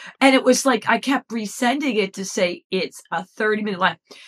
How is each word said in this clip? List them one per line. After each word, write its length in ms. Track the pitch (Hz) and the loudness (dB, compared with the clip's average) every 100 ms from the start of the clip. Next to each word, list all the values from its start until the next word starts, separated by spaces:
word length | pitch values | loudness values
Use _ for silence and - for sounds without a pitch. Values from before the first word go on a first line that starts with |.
| - - | -16 2
And 140 | 269 | 4
it 100 | 262 | 6
was 200 | 254 247 269 | 4 4 2
like, 220 | 226 - | 0 0
I 100 | 226 | 0
kept 300 | 254 262 - | 0 -2 -2
resending 680 | 226 202 - 247 285 285 214 | -8 -6 -2 -2 0 0 -2
it 160 | 190 | -2
to 100 | 196 | -4
say, 400 | 190 - 180 180 - | -8 -2 -2 -2 -6
"It's 320 | 185 165 - - | -4 -4 -8 -8
a 120 | 170 | -8
thirty 380 | 185 - 214 214 | -8 -4 0 0
minute 180 | 208 180 | -2 0
live." 160 | 185 165 - - | -2 -2 -12 -20